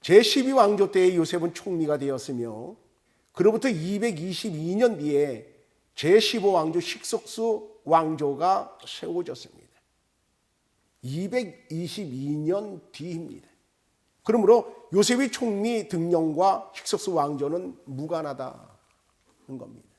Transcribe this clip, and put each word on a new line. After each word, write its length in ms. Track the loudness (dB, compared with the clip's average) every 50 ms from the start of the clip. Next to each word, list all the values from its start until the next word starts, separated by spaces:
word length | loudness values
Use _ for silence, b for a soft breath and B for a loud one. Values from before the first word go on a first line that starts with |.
제십이 520 | 4 8 8 8 8 8 2 0 0 2 4
왕조 400 | 4 4 4 4 2 0 2 4
때의 240 | 4 4 4 4
요셉은 360 | 2 0 0 -2 -4 -4 -4 -6
총리가 440 | -8 -8 -6 -4 -2 -2 -2 -2
되었으며 800 | -2 -2 -4 -4 -6 -6 -8 -8 -6 -6 -8 -10 -12 -14 -16 -18 _ _ _ _ _ _ _ _ _ _ _ _
그로부터 340 | 2 4 4 4 4 0
이백이십이 1080 | -2 -2 -2 -4 -4 -4 -2 -2 -4 -4 -4 -8 -8 -8 -8 -8 -8 -8 -6 -6 -4 0
년 200 | 2 2 2 2
뒤에 480 | -2 -4 0 2 2 0 0 -2 -10 -12 -20 _ _ _ _ _ _ _ _ _
제십오 600 | -4 2 6 6 6 4 2 -2 0 0 2 2
왕조 260 | 2 0 0 -2 -4
식소스 640 | -4 -4 -12 -10 -8 -6 -6 -6 -6 -10 -8 -4 -2 -2 -2 -4 -6 -14 -20 _ _
왕조가 920 | 2 2 2 2 0 -4 -2 -4 -4 -2 0 0 0 0 0 -2 -8 -18 -20 -18
세워졌습니다. 800 | -16 -14 -12 -10 -6 -6 -6 -6 -8 -12 -14 -16 -20 _ -20 _ _ _ _ _ _ _ _ _ _ _ _ _ _ _ _ _ _ _ _ _ _ _ _ _ _ _ _
이백이십이 1400 | -12 -10 -8 -8 -6 -4 -4 -4 -6 -6 -12 -20 _ _ -8 -8 -8 -8 -8 -10 -10 -10 -8 -8 -6 -6 -4
년 420 | -4 -2 -2 -2 -2 -4 -8 -14 -16 _ _ -16
뒤입니다. 560 | -14 -12 -10 -10 -10 -10 -12 -16 -20 _ _ _ _ _ _ _ _ _ _ _ _ _ _ _ _ _
그러므로 500 | 0 2 8 10 10 8 8 6 -2 -14 -20 -12 0 2
요셉의 400 | 4 4 4 4 2 2 -2 -2
총리 560 | -4 -4 -2 -2 -2 -2 -2 -2 -2 -4 -4
등령과 840 | -4 -4 0 2 2 2 2 0 0 2 2 2 2 0 -4 -12 -18
식소스 340 | -14 -6 -4 -4 -4 -4 -2
왕조는 680 | 0 0 0 0 -2 -4 -4 -4 -4 -6 -6 -10 -14 -16 _
무관하다는 760 | -14 -12 -10 -8 -6 -6 -6 -6 -8 -10 -10 -12 -14 -14 -18 -20 -20 -20 _ _ _ _ _ _ _ _ _ _ _ _ _ _ -18 -16
겁니다. 320 | -16 -16 -18 -20 -20 _ _ _